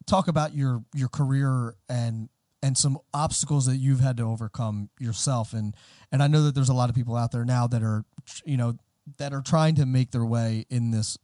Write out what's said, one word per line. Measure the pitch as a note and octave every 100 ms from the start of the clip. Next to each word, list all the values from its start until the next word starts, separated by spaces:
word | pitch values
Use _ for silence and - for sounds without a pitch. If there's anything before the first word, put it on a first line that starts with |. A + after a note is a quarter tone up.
| -
talk | F#3+ F#3
about | D#3+ D3+ D3
your, | C3+ B2 A2
your | C#3+ C3
career | - C#3 C3+ C#3 C3 A#2 - -
and, | B2 A#2 A2+ A2 _ _ _
and | C3+ C3
some | D3 C3+ _
obstacles | C#3+ D#3+ - D3 D3 B2+
that | C3
you've | C3+ C3+
had | C3 A#2+
to |
overcome | A2+ A2+ A2+ - A2+ G#2 G2+ -
yourself. | A#2+ G#2+ - B2 A2
And, | A#2 G#2 - - - -
and | C3+
I | C#3+
know | D3+
that | D3+
there's | C#3 C3
a |
lot | B2+ B2
of | A#2
people | A#2+ A#2+
out | A#2
there | A#2+ A#2+
now | B2 A#2+
that | A#2+
are, | A2 G#2+ G#2+ - - -
you | E3+ C3+
know, | A#2+ A#2+ _ _ - C#3+
that | C#3+
are | C#3
trying | C3 E3 D#3
to | D#3 C3+
make | B2+ B2+
their | B2 A2+
way | A#2 A2+ A2 -
in | B2 A#2
this, | A2 G#2+ -